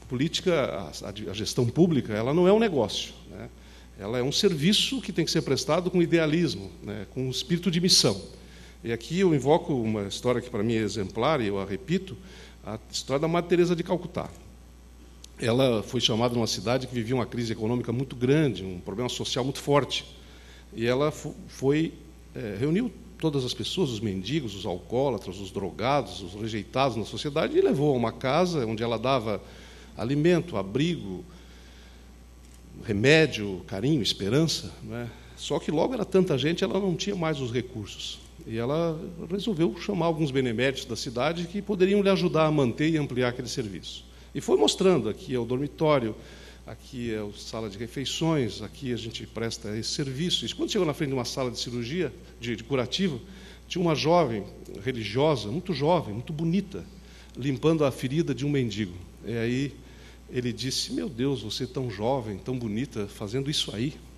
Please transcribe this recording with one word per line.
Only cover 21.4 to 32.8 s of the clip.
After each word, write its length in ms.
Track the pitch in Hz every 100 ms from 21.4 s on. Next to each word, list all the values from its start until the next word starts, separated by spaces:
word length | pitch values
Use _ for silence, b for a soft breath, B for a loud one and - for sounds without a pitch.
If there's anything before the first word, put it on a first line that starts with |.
| -
foi, 460 | - 131 147 165 - - - - -
eh, 220 | 120 98
reuniu 320 | 135 175 247 - - -
todas 280 | 160 143 127
as 80 |
pessoas, 380 | - 107 - 160
os 100 | 110
mendigos, 520 | 107 95 95 156 123 98
os 100 | 98
alcoólatras, 720 | 90 - 117 139 110 98 82
os 120 | 95
drogados, 720 | 101 92 78 117 143 104 90
os 120 | 92
rejeitados 640 | 101 110 110 98 131 135 113
na 80 | 98
sociedade, 520 | 113 151 143 214 311
e 40 |
levou 320 | 392 180 147
a 40 | 127
uma 140 | 113
casa 540 | - 131 147 180 170 110
onde 180 | 110
ela 160 | 117 113
dava 420 | 123 135 113 98 B B B B B -
alimento, 640 | 120 143 160 175 175 110
abrigo, 640 | 95 117 160 156 101 90 - B B B B B B B B B - - - - - -